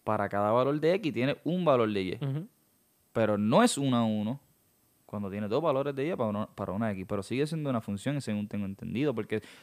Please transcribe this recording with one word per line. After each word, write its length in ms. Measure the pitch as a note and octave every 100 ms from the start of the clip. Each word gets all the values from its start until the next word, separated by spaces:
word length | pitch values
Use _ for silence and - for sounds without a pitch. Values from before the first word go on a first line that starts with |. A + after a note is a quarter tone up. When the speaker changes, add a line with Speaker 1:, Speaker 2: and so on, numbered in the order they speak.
Speaker 1:
para 240 | - G#2+ G2+
cada 220 | G2+ G#2
valor 260 | A#2+ C3 D3+
de 140 | D#3
X 180 | F#3+ E3+
tiene 240 | A2+ C3 -
un 200 | - F3+
valor 280 | D#3+ B2+ A2
de 100 | G2+
Y. 120 | F#2 A#2
Speaker 2:
Ujú. 220 | C#3 C#3+ G#3 _ _ _ _ _ _
Speaker 1:
Pero 240 | A#2 G#2+ G#2
no 240 | G#2+ D3
es 140 | D3+ -
uno 180 | C#3 A#2+
a 80 |
uno 360 | A2+ G#2+ G#2+ C#3 _ _ _ _ _ _
cuando 260 | - G#2+ G2+
tiene 160 | G2+ G#2
dos 140 | B2+
valores 320 | D#3+ C3+ C#3
de 120 | C3+ D3
Y 20 | F#3+
para 140 | A2
una, 160 | G#2 -
para 260 | - F#2+
una 180 | F#2+ A2+
X. 120 | F#2+ F#2+
Pero 140 | G#2
sigue 240 | F#2+ B2 D3+
siendo 240 | D#3+ D3
una 100 | A#2+
función, 400 | - G2+ C3 D3
según 280 | - G#2 G#2
tengo 160 | G#2 G2
entendido, 480 | G2 A2 G#2 D3
porque 280 | A#2 G#2 A2 - -